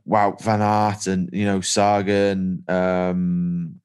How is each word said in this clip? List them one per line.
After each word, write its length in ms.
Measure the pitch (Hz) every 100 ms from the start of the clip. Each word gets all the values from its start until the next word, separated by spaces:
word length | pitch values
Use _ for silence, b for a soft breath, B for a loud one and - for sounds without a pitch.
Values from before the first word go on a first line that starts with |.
Wout 360 | - 107 101 95
van 200 | 107 107
Aert 440 | 104 107 107 98 95
and, 220 | 95 90
you 120 | 92
know, 160 | 101 98
Sagan, 1040 | 90 - 101 104 98 101 101 98 92 90 -
um, 1120 | 92 92 92 90 90 90 87 87 87 85 -